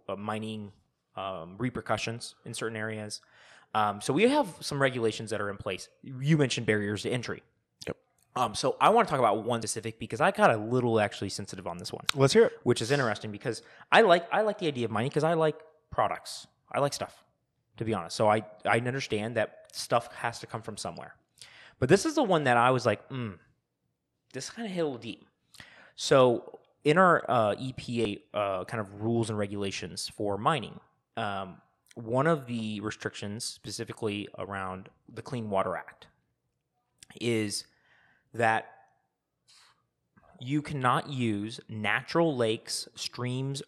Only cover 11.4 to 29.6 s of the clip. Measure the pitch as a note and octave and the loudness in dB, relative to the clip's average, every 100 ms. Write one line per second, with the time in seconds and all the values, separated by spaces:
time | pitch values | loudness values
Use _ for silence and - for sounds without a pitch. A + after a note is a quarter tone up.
11.4 | G2+ F#2 G2+ F2 F#2+ - - C3+ C3+ A3 | -10 -10 -10 -10 -10 -6 -4 4 6 8
12.4 | A3+ - A#2+ A#2+ A2+ C#3+ A#2+ G#2 A2 G#2 | 6 4 0 0 2 2 2 -2 -6 -8
13.4 | C3 A2 - - - E3+ A3 F3 F3 F3+ | -6 -8 -12 -20 4 6 8 6 4 0
14.4 | A3 G3+ E3+ B2+ A2+ G#2+ C3 D3+ D#3 E3+ | 0 -2 -4 -2 -2 0 0 0 0 2
15.4 | D#3 D3+ - _ _ - G#2 E2 - - | 0 -2 -12 _ _ 0 0 -2 -10 -14
16.4 | - _ _ B2 C#3 - - - _ _ | -16 _ _ -2 -2 -2 -8 -10 _ _
17.4 | _ _ _ - A2 G#2 E2+ - G#2+ G#2+ | _ _ _ -8 -4 -4 -4 2 4 4
18.4 | A2 - - A2+ B2 C3+ - G#2+ A2 A2+ | 0 -4 0 2 0 -4 -4 -4 -2 -2
19.4 | G#2 - - - - A#2+ - - A#2 - | -2 -6 -16 -12 0 0 0 -6 -8 -8
20.4 | - A#2 G#2+ G#2 F#2 D#2+ C2+ - _ _ | -10 -10 -10 -10 -10 -10 -16 -20 _ _
21.4 | - - - _ B2+ F#3 E4 D#4 A#3 E3+ | -20 -20 -20 _ 4 4 4 0 4 4
22.4 | C#3 A#2+ B2 B2+ A2+ G#2 - C3 A2+ F2 | 6 6 6 4 2 0 -4 -8 -8 -10
23.4 | _ _ _ _ _ _ _ _ _ - | _ _ _ _ _ _ _ _ _ -12
24.4 | - - A3+ F#3 D#3 B2 A2 - - _ | -12 -10 -8 -4 -4 -4 -10 -14 -18 _
25.4 | _ - - - - - - C#3 B2+ A#2 | _ -20 -20 -20 -20 -10 6 8 8 4
26.4 | - - _ _ C#3+ E3 F#3 D#3 - A#2+ | -4 -18 _ _ 4 6 6 6 4 4
27.4 | G#2+ - C3 B2+ - A#2 A2 G2+ - G2+ | 4 0 -6 -10 -6 -2 -2 -4 -6 -2
28.4 | G2+ F#2+ F#2 A#2 G2 G2+ A2 A#2 A2 G#2+ | -2 -2 -4 -6 -6 -4 0 0 0 -2
29.4 | G2+ G2+ | -4 -4